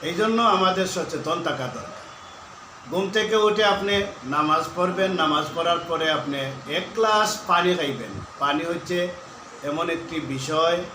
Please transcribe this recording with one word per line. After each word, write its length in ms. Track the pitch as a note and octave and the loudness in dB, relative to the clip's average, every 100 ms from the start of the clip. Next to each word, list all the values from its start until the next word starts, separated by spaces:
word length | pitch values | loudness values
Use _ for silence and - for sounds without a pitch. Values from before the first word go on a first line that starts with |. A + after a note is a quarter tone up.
| D3+ | -4
এই 60 | F3 | 0
জন্য 260 | A3 A3+ | 2 4
আমাদের 460 | A#3 F#3+ F#3 F#3 F#3 | 4 6 4 2 0
সচেতন 560 | F3+ D#3 D3 C#3 F3 | 0 -4 -4 -2 -2
থাকা 240 | E3 C#3 B2+ | -2 -4 -6
দরকার। 340 | A#2 - - - - - - - - - - - | -8 -12 -14 -16 -16 -18 -18 -18 -18 -18 -18 -6
ঘুম 200 | F3 G3 | -2 0
থেকে 260 | G#3+ G#3+ A3 | 0 2 4
উঠে 280 | G#3+ G3+ | 4 6
আপনি 400 | G#3+ F#3+ G3 G3+ G3 - B2 | 4 4 2 0 0 -6 -2
নামাজ 380 | D3 D#3 D#3 E3 F3 | 0 4 2 0 0
পড়বেন, 360 | F3+ F3 F#3+ | 0 2 0
নামাজ 340 | F3+ D#3 D3+ D3+ E3 | 2 2 2 0 -2
পড়ার 220 | E3 E3+ E3 | 0 0 0
পরে 240 | D#3+ D#3+ | 0 0
আপনি 260 | D3+ C3+ C#3 C3+ C3+ - | 0 -2 -4 -4 -8 -6
এক 140 | D#3+ F#3+ - | -4 -4 0
গ্লাস 420 | A3 G#3+ G#3+ - - | 4 4 4 0 2
পানি 280 | F3 F3+ F3+ | 4 4 2
খাইবেন। 340 | C#3+ A#2 G#2+ G2 - - | 0 -4 -6 -10 -12 -2
পানি 240 | C#3+ D3 | 0 0
হচ্ছে 500 | E3+ E3+ - F3 F3+ - - - - - | -2 -4 -2 -2 -2 -6 -14 -18 -18 -10
এমন 260 | C#3 D3+ E3+ | -6 -2 -2
একটি 300 | E3 - D#3+ | -2 -4 -6
বিষয় 640 | C3+ C3+ C#3+ D#3 E3 F3 F3+ | -4 -6 -2 2 4 2 -2